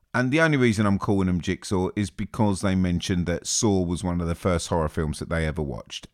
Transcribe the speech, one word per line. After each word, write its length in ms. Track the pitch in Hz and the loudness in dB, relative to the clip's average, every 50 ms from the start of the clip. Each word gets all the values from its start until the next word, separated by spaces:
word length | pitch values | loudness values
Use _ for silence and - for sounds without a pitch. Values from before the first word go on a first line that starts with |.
| _ _ - | _ _ -4
And 160 | 117 127 127 | -2 0 2
the 100 | 135 160 | 2 4
only 160 | 165 160 151 | 4 4 4
reason 300 | 135 127 120 107 110 107 | 4 4 4 4 4 2
I'm 120 | 101 98 92 | 2 2 2
calling 280 | - - 104 98 95 | 2 0 2 2 2
them 140 | 92 90 87 | 2 0 0
Jigsaw 500 | - - 90 - - - 104 92 92 92 - | -2 -2 -4 -4 -4 -2 -2 0 0 0 -2
is 140 | 104 104 92 | -2 -4 -4
because 500 | - - 107 - - - 110 104 98 90 | -4 -8 -8 -6 -2 0 0 2 2 0
they 160 | - 98 92 | 0 0 2
mentioned 500 | 92 92 90 87 87 - - 98 87 85 | 2 2 2 0 0 0 0 0 0 0
that 220 | 87 85 - - - | 0 -2 -4 -4 -4
Saw 340 | - - - 107 98 95 90 | -2 0 2 2 2 2 2
was 220 | 85 90 76 92 | 0 -2 -2 -2
one 160 | 90 87 87 | -2 -2 -2
of 80 | 85 82 | -2 -4
the 80 | 85 | -4
first 320 | - - 98 87 82 - - | -2 0 0 0 0 0 -2
horror 200 | 92 85 78 76 | -2 0 0 -2
films 300 | - 87 80 76 76 - | -2 -2 -2 -2 -4 -6
that 120 | - - | -6 -4
they 160 | 85 82 80 | -2 -2 -2
ever 160 | 78 73 82 76 | -2 -2 -4 -4
watched. 440 | 69 62 53 - - - - - - | -6 -6 -8 -12 -12 -14 -16 -16 -16